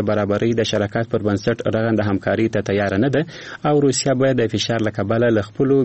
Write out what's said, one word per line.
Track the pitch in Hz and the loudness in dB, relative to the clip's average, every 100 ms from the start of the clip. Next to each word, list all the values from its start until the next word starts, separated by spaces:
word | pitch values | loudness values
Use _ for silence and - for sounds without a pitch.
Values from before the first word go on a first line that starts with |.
| 104 | 0
برابرۍ | 104 101 101 117 113 | 0 0 0 0 0
د | 110 | 0
شراکت | 104 101 117 113 | 0 -2 -2 -2
پر | 113 101 | -2 0
بنسټ | 101 - - - 107 | 0 0 -2 -2 -2
رغنده | 113 110 104 | 0 0 0
همکاري | 98 101 101 113 107 | 0 0 0 0 0
ته | 101 | -2
تیاره | 101 101 95 | 0 0 0
نه | 139 | 0
ده | 139 165 - - - 151 | 0 -2 -8 -16 -6 0
او | 147 143 | 2 2
روسیه | 131 143 127 | 2 0 2
به | 135 127 | 2 2
د | 113 | 0
فشار | 110 - 117 107 | -2 -2 -2 -2
له | 101 | -2
کبله | 98 113 120 110 | -2 2 2 2
له | 98 | 0
خپلو | - 135 139 | -2 2 4